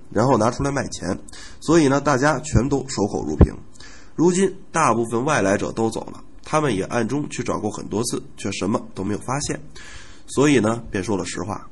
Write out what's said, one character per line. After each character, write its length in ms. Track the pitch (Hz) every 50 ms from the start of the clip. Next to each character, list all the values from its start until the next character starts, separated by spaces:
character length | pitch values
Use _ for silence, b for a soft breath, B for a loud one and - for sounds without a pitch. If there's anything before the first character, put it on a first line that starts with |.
| - -
然 140 | - 98 113
后 120 | 135 135 107
拿 140 | 104 120
出 100 | 120 -
来 100 | 135 143
卖 160 | 143 139 113 -
钱， 280 | - - - 82 95 - - - B B B B B B
所 200 | - - 156 170
以 80 | 156 135
呢， 120 | 135 143
大 160 | 139 147 143
家 240 | 120 135 151 156 123
全 280 | - - - 110 113 143
都 160 | 139 139 131 131
守 140 | - - 98 107
口 180 | - 78 -
如 100 | 71 78
瓶。 160 | - - - 50 - - - B B B B B B B B B
如 160 | - 151 180
今 240 | 180 180 196 190 - - - -
大 220 | - 165 156 135 113
部 100 | 113 117 113
分 180 | 120 113 123
外 160 | 151 151 127
来 160 | 98 95 98 104
者 140 | 101 69
都 180 | - - 113 113
走 120 | 110 - - -
了， 120 | - - - - - - -
他 180 | - - 156
们 140 | 151 139 113
也 80 | 92 92
暗 240 | - - 120 117 107
中 200 | 127 147 147 -
去 140 | - - -
找 160 | - 85 87
过 120 | 98 107
很 120 | 95 - - -
多 160 | - 101 120
次， 180 | - - - - - - -
却 140 | - 104
什 180 | 95 - 90 92
么 100 | 113 - - - -
都 100 | - 95
没 100 | 98 104
有 60 | -
发 200 | - - 127 143
现， 200 | 151 - 151 - - - B B B B B B B B B B B B
所 200 | - - 135 151
以 120 | 143 123
呢， 240 | 104 110 113 117 113 -
便 120 | - 101 90
说 140 | 107 104 92
了 80 | 87
实 160 | - - -
话。 260 | 90 101 98 - - -